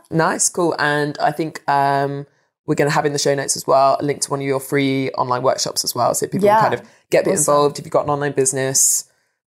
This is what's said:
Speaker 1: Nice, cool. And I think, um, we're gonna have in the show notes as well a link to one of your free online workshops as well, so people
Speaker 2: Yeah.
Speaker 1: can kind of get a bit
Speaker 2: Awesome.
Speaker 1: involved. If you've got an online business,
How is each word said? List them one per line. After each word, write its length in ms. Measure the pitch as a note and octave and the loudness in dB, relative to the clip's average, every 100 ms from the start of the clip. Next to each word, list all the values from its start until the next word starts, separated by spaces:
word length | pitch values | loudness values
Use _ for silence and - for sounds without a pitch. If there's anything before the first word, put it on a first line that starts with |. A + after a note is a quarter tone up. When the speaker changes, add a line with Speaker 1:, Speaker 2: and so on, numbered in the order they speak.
| - | -4
Speaker 1:
Nice, 360 | E3 E3+ G#3+ - | 0 0 0 -2
cool. 280 | - E3+ - | 0 -2 0
And 380 | D3 D3 D3 D3 | 0 0 -2 -2
I 140 | D3+ | -2
think, 360 | D#3 D#3+ - - | -2 -6 -6 0
um, 560 | C#3+ C#3 C#3 C#3 C#3+ C#3 _ _ _ - | 2 2 2 -2 -4 -10 _ _ _ -4
we're 80 | D3+ | 0
gonna 160 | D3 | 2
have 140 | D3+ D3 | 2 0
in 60 | |
the 60 | C#3+ | 0
show 140 | C#3+ C#3 | 0 0
notes 220 | C#3 E3+ | -2 -4
as 80 | - | 2
well 300 | C#3 C3+ C3+ | 4 4 2
a 40 | D3 | -2
link 160 | C3+ | -4
to 100 | - | -4
one 80 | C#3 | -4
of 60 | C#3 | -2
your 140 | C3+ | -2
free 480 | - C#3+ C3+ C3+ C3 - | -2 0 0 0 -2 -2
online 240 | C3 B2 | -2 0
workshops 420 | B2+ - - - | 0 0 -2 -6
as 100 | - | -4
well, 200 | B2 B2 | 0 0
so 120 | A#2+ D3+ | 0 -2
people 180 | - G3+ | 0 4
Speaker 2:
Yeah. 160 | A3 | 4
Speaker 1:
can 80 | G#3+ | 2
kind 40 | A#2+ | 0
of 60 | - _ - | -8 _ -2
get 140 | D#3+ | 0
a 20 | - | 2
bit 60 | F3 | 0
Speaker 2:
Awesome. 140 | D3+ D3 | 2 4
Speaker 1:
involved. 240 | D3 D3 | 2 -2
If 60 | D#3+ | -2
you've 60 | |
got 120 | C#3+ C#3+ | -2 0
an 60 | |
online 200 | C#3+ C#3+ | -2 -2
business, 720 | C#3 C3 C3 C3 C3+ - - - _ _ _ | 0 0 0 -2 0 0 0 -6 _ _ _